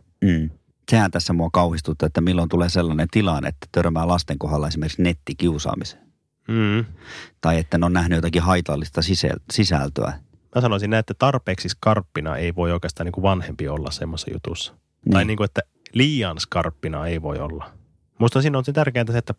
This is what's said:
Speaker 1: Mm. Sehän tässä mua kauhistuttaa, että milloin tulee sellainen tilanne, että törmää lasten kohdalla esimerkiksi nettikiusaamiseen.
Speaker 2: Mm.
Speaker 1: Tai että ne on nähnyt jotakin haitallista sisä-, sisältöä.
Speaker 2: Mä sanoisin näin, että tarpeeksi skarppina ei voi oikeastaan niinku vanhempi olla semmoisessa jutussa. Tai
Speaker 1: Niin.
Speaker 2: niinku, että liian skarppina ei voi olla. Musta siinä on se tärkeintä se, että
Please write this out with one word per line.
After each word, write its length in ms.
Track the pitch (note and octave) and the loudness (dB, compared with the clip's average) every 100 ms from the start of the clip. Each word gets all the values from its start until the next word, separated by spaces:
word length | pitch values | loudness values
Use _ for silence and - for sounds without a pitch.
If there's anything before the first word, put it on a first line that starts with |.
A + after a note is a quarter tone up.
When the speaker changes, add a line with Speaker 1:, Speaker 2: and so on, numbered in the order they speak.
| - _ | -20 _
Speaker 1:
Mm. 280 | G2+ E2 D#2 - _ _ - | 2 4 0 -6 _ _ 2
Sehän 200 | A2+ G2 | 4 4
tässä 220 | E2+ - | 0 0
mua 160 | E2+ E2 | 0 2
kauhistuttaa, 540 | F2+ F2 E2 D#2 D#2 D#2+ | 2 2 0 -4 -2 -2
että 140 | F2 | 2
milloin 280 | F2 F2+ E2 | 2 2 2
tulee 200 | E2+ F2 | 2 2
sellainen 380 | F2+ E2+ D2+ E2 | 2 2 0 0
tilanne, 380 | A2 G2 D2+ D2 | 2 2 0 -2
että 180 | D#2 - | -8 -4
törmää 360 | - E2+ D#2+ E2+ | 0 0 2 2
lasten 320 | F2 - C#2+ | 0 0 -4
kohdalla 280 | D2+ D2 D2+ | -2 -2 -2
esimerkiksi 340 | D#2 D#2 - | -2 -4 0
nettikiusaamiseen. 1000 | F2 E2+ - C#2+ F2 D2+ E2 - - - _ _ _ _ - | 0 0 -6 -2 0 0 -4 -6 -8 -14 _ _ _ _ -4
Speaker 2:
Mm. 380 | A2+ G#2+ G#2+ A2 - - - - _ | 0 2 0 -2 -10 -18 -18 -18 _
Speaker 1:
Tai 160 | D#2+ E2 | 0 0
että 200 | D#2 E2+ | 0 0
ne 80 | F2 | 2
on 80 | |
nähnyt 220 | F2+ E2+ E2+ | 2 2 2
jotakin 260 | E2 E2+ | 2 2
haitallista 600 | E2+ F2+ E2 D2 D2+ - | 2 2 0 -4 -4 -2
sisä-, 340 | E2 F#2 C2 - - | 0 0 0 -2 -4
sisältöä. 600 | - G#2 D#2 C#2 D2 G#1+ - - _ _ B2 | 0 2 2 0 -2 -4 -6 -14 _ _ 0
Speaker 2:
Mä 60 | |
sanoisin 280 | B2 G2+ G#2 | 2 2 2
näin, 100 | A2 | 0
että 140 | - | 0
tarpeeksi 560 | G2+ C3 C3 - F#2 F2+ | 0 2 2 -2 -4 -6
skarppina 680 | - A2 G#2+ F2+ - D2+ C#2 | -2 2 2 0 -4 -4 -2
ei 180 | E2+ F2 | -2 0
voi 160 | E2+ | 0
oikeastaan 340 | E2+ - - F2 | 0 -4 -6 -6
niinku 160 | F2 | 0
vanhempi 460 | G2 F#2 D2+ D2 C#2+ | 2 2 -2 -6 -6
olla 240 | D2 C#2+ | -4 -6
semmoisessa 400 | - E2 E2 - | -8 -8 -8 -8
jutussa. 400 | D#2+ - E2+ - - _ _ - | -10 -8 -8 -10 -14 _ _ 2
Tai 100 | G2 | 2
Speaker 1:
Niin. 60 | G2+ | 2
Speaker 2:
niinku, 160 | G#2+ | 0
että 180 | G2+ - - _ - | -2 -2 -8 _ -4
liian 460 | A2+ C#3+ C#3+ F#2+ D#2+ | 0 2 2 -2 -4
skarppina 680 | - F2 D#2+ - E2 D2 E2 | -4 -2 -2 -4 -6 -4 -4
ei 140 | E2 | -4
voi 180 | D#2 D2 | -4 -6
olla. 320 | D2 D#2+ - - _ _ _ - | -6 -8 -12 -18 _ _ _ 0
Musta 220 | A#2 C3+ | 2 4
siinä 160 | D3 C3+ | 2 0
on 80 | B2+ | 0
se 80 | |
tärkeintä 380 | C#3+ D3 B2 A2+ | 0 2 0 0
se, 60 | A#2 | 0
että 160 | - | -2